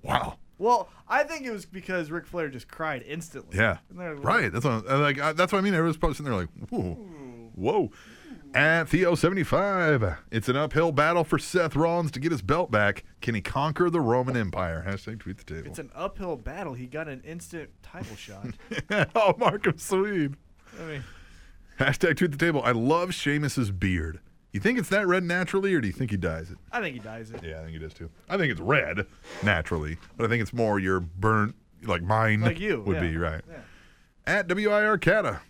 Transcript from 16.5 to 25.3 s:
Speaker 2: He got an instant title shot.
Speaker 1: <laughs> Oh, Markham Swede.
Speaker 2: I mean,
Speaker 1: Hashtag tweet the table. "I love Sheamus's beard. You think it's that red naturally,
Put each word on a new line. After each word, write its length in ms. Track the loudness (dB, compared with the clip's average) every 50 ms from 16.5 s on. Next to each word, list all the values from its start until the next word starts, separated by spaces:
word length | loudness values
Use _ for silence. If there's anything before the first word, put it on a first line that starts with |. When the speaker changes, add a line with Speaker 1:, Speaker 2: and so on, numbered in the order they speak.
| -10 -8 -8 -8 -8
Speaker 2:
He 120 | -10 -10
got 220 | -10 -8 -8 -8 -8
an 140 | -10 -14 -14
instant 440 | -14 -14 -14 -14 -12 -12 -12 -12 -14 -18 _
title 340 | -20 -18 -14 -14 -14 -12 -14 -16
shot. 300 | -16 -16 -14 -12 -12 -12 -12 -12 -12 -10 -8 -8 -6 -2
Speaker 1:
<laughs> 260 | 0 0 0 2 2
Oh, 180 | 4 4 4 4 4
Markham 400 | 2 2 2 2 0 0 0 0
Swede. 580 | -4 -2 0 0 0 0 0 0 -2 -2 -4 -8 _ -20 -20 _ -20 -20 -16 -14
Speaker 2:
I 60 | -12
mean, 180 | -12 -10 -12 -12 -14 -18 -20 -20 -20 -20 -20 -20 -20 -20 -20 -20 -20 -2 0
Speaker 1:
Hashtag 380 | 0 0 2 2 4 2 4 4
tweet 140 | 2 0
the 60 | 2 2
table. 240 | 2 2 2 2 2
"I 80 | 2
love 420 | 2 2 4 4 4 4 2 -2 -4
Sheamus's 580 | -2 0 0 0 2 0 0 0 0 0 0
beard. 480 | 0 0 0 2 2 0 0 -4 -8 -10 -16 -20 -20 -20 _ _
You 80 | -8 -2
think 180 | 0 2 2 2
it's 120 | 0 0
that 180 | 0 2 2 4
red 160 | 2 2 2
naturally, 500 | 0